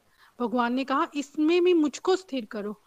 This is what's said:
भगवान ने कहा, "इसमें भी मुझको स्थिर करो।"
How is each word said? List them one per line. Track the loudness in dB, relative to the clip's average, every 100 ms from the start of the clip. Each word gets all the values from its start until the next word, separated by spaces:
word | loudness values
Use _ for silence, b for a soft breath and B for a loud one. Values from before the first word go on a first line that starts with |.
| _ b b -6
भगवान | -4 0 0
ने | -2
कहा, | -2 -2 -2
"इसमें | -4 -8 -2 2 4
भी | 4
मुझको | 4 2 -2 0 0
स्थिर | 0 -10
करो।" | -8 -10 -10 -12